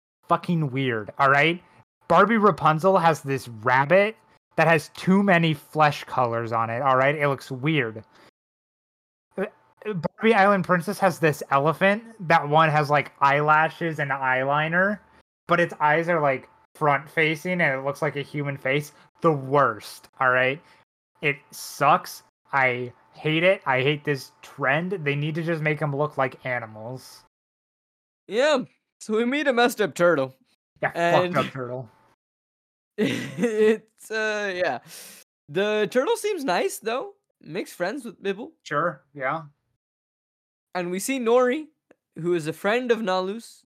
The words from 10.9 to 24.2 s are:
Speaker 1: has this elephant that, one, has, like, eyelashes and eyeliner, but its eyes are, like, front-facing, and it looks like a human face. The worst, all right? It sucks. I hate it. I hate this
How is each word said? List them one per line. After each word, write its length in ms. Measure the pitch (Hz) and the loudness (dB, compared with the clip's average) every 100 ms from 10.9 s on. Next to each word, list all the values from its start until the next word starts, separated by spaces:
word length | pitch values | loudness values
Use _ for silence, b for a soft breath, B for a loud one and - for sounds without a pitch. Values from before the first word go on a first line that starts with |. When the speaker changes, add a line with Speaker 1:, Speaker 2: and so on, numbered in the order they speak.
| 190 | 0
Speaker 1:
has 200 | 190 - | 0 2
this 220 | 160 147 - | 0 0 -2
elephant 520 | 139 151 151 190 214 226 - 165 | 0 2 2 2 0 -6 -12 2
that, 200 | 165 147 | 2 4
one, 220 | 156 160 | 4 4
has, 200 | 151 147 | 2 2
like, 220 | 147 - - | 0 0 0
eyelashes 760 | 139 143 151 156 160 - 170 156 | 2 4 4 4 2 -2 -6 -4
and 120 | 139 | -4
eyeliner, 880 | 135 131 127 135 147 156 175 196 208 _ b _ _ - | -2 0 0 0 0 0 0 0 -2 _ b _ _ -2
but 120 | 175 | 0
its 140 | 170 - | 0 0
eyes 300 | 151 160 170 | 2 2 2
are, 120 | 170 | 0
like, 280 | 143 131 - _ _ - | 0 -2 -8 _ _ -2
front-facing, 840 | 151 139 156 - 156 156 180 180 | 0 0 -2 -2 -2 -2 -4 -2
and 180 | 156 135 | -2 -2
it 40 | 139 | -4
looks 160 | 139 | -4
like 140 | 151 143 | -4 -4
a 60 | |
human 360 | 131 147 143 139 | -8 -6 -6 -6
face. 340 | - 143 147 b b _ | -4 -4 -4 b b _
The 100 | 170 | 0
worst, 800 | 147 131 143 131 104 - - - - | 0 0 2 2 0 -12 -20 -20 -2
all 100 | 131 | 0
right? 320 | 127 127 147 b b b _ _ _ | 2 0 -2 b b b _ _ _
It 160 | 151 143 _ | -6 -6 _
sucks. 720 | - - - 143 175 - - _ _ _ | -18 -16 0 2 2 -2 -18 _ _ _
I 380 | 139 131 123 123 - _ | 0 0 -2 -8 -14 _
hate 300 | - 151 160 | -8 -2 2
it. 180 | 180 202 143 | 2 2 0
I 160 | 127 | 0
hate 220 | 135 147 | 0 0
this 280 | 147 135 | -4 -6